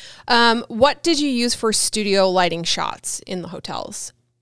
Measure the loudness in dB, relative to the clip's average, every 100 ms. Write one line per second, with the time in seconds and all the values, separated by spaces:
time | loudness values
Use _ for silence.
0 | -20 -18 0 4 4 2 -2 2 2 4
1 | 0 0 0 0 -2 0 -2 0 -2 -2
2 | 0 2 4 4 0 -2 -4 -4 -4 -8
3 | -10 -10 -10 -10 -10 -14 -12 -12 -10 -12
4 | -14 _ _ _